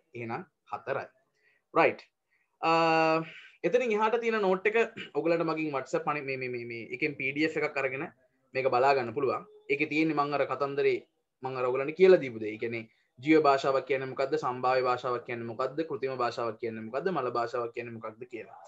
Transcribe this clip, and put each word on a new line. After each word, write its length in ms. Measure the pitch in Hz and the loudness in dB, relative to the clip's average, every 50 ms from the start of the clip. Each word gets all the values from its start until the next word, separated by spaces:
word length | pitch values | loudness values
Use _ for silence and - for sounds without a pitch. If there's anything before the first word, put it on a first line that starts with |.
| _ _ | _ _
එහෙනම් 320 | - 120 117 113 117 160 190 - _ _ _ | -12 -10 -8 -8 -8 -8 -10 -14 _ _ _
හතරයි. 420 | - 107 - - 123 135 117 92 - _ _ _ _ _ _ _ _ _ _ _ _ - | -12 -12 -10 -6 -6 -6 -6 -6 -8 _ _ _ _ _ _ _ _ _ _ _ _ 2
රයිට්. 280 | 160 156 120 - - - _ _ _ _ _ _ _ _ _ _ _ | 4 4 4 2 -2 -10 _ _ _ _ _ _ _ _ _ _ _
අ, 100 | - 165 165 165 165 165 160 160 160 160 160 160 165 - - - - - - _ | 0 2 4 4 4 4 4 4 4 4 2 2 0 -4 -10 -18 -20 -20 -12 _
එතනින් 320 | - - 208 247 262 233 | 0 2 2 2 2 2
එහාට 260 | 214 208 220 220 240 233 | 2 2 2 2 2 0
තියෙන 240 | 233 226 220 220 | 0 0 0 2
නෝට් 240 | 202 185 190 190 - | 2 2 2 2 0
එක 120 | 214 220 233 226 220 - - - - | 2 2 2 2 0 -2 -10 -16 -6
ඔයගලන්ට 340 | - 147 160 165 170 165 165 | -6 -2 0 2 2 2 0
මගින් 260 | 160 156 156 156 151 | -2 -2 -2 -4 -2
WhatsApp 360 | 143 131 - - - 160 165 156 | -2 -4 -4 -2 -4 -2 -2 -2
අනි-, 140 | 147 147 | -2 -2
මේ, 160 | 135 135 135 131 | -4 -6 -6 -6
මේ, 120 | 127 123 | -6 -6
මේ, 160 | 123 120 120 | -6 -8 -8
මේ 220 | 120 117 117 110 - | -8 -10 -10 -10 -10
එකෙන් 260 | 127 120 151 147 139 | -6 -4 -4 -4 -4
පී 160 | - 135 135 | -4 -4 -4
ඩී 140 | 139 147 160 | 0 0 0
එෆ් 120 | 156 156 160 | 0 0 -2
එකක් 200 | 151 147 - 139 | -4 -2 -2 -2
අරගෙන 280 | 135 135 131 135 165 - - _ _ _ _ _ _ _ - | -2 -2 -4 -6 -8 -10 -12 _ _ _ _ _ _ _ -4
මේක 140 | 131 131 135 | -2 0 2
බලා 260 | 127 123 131 139 139 | 2 4 4 4 4
ගන්න 200 | 135 120 117 110 | 4 2 -2 -2
පුළුවන්. 320 | 143 139 120 107 107 - - - - _ | -2 0 0 -2 -2 -6 -12 -18 -20 _
ඒකේ 240 | - 143 143 156 - | -4 -2 -2 -2 0
තියෙන්නේ 300 | 147 156 160 160 151 147 | 0 0 2 2 2 0
මං 160 | 143 147 143 | 0 0 0
අර 120 | 139 131 | -2 -2
කතන්දරේ 520 | 123 135 127 143 139 139 143 139 135 123 110 - _ _ _ _ _ _ _ 127 | -2 -2 -2 -2 -2 0 2 2 2 2 0 -4 _ _ _ _ _ _ _ -10
මං 140 | 131 131 127 | -8 -4 -2
අර 80 | 127 | -2
ඔයගලන්ට 300 | 127 127 135 135 151 156 | -2 0 -2 -2 -4 2
කියලා 240 | - 185 185 185 165 | 6 8 8 8 8
දීපු 200 | 143 127 113 110 | 6 -2 -6 -6
දේ. 140 | 110 107 110 | -6 -6 -6
ඒ 40 | 110 | -6
කියන්නේ 320 | 120 117 117 113 113 - _ _ _ _ _ - | -6 -6 -6 -6 -8 -12 _ _ _ _ _ -6
ජීව 220 | 127 151 160 156 | 2 6 6 6
භාෂාවක් 440 | 139 139 135 135 156 139 135 135 127 | 8 6 4 4 2 2 2 0 0
කියන්නේ 240 | - 139 131 135 131 | 0 -2 -2 -2 -4
මොකද්ද? 240 | 127 - 135 135 151 | -4 -4 -2 0 0
සම්භාව්‍ය 460 | 147 147 127 123 127 127 127 131 131 | -2 -2 -2 -4 0 0 2 2 4
භාෂාවක් 440 | 127 127 123 117 - 127 123 117 - | 2 2 0 0 0 -2 -2 -2 -4
කියන්නේ 220 | - 120 117 117 117 | -6 -8 -6 -6 -8
මොකද්ද? 300 | 113 113 131 135 143 156 160 | -4 -4 -4 -4 -2 -4 -4
කෘතිම 320 | - - - 135 131 131 | -4 -4 -6 -4 -6 -2
භාෂාවක් 420 | 123 120 120 117 127 120 113 110 - | -2 -2 -2 -2 -2 -4 -4 -4 -6
කියන්නේ 280 | 120 113 110 113 110 | -8 -8 -6 -8 -10
මොකද්ද? 220 | 110 120 139 165 190 | -6 -6 -4 -2 -2
මල 220 | 180 143 127 123 | -2 -2 -2 -2
භාෂාවක් 420 | 120 120 117 113 123 123 120 117 - | -2 -2 -2 -2 -2 -4 -4 -4 -6
කියන්නේ 220 | 120 117 120 117 | -8 -10 -8 -10
මොකක්ද 280 | 110 110 110 110 113 123 | -10 -12 -12 -12 -12 -16
කියලා. 340 | - - 110 - 92 - - - | -14 -14 -14 -14 -16 -18 -20 -20